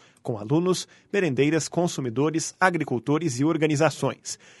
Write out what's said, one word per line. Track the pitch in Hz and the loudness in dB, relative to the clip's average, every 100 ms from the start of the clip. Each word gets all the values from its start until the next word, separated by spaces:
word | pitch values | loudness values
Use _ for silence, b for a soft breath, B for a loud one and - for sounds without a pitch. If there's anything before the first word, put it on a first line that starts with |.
| b b | b b
com | - 110 | -8 -8
alunos, | 107 151 180 175 - b b | -2 0 2 -2 -4 b b
merendeiras, | 202 175 123 143 160 - | -2 0 2 2 2 0
consumidores, | - 170 - 127 113 151 156 - - | -2 -2 -2 -4 0 0 0 -4 0
agricultores | 190 170 147 123 127 151 165 120 | 2 2 -2 -2 0 0 0 0
e | 147 | 0
organizações. | 165 156 147 156 - 135 - - - b b | 2 0 2 2 2 -4 -6 -10 -14 b b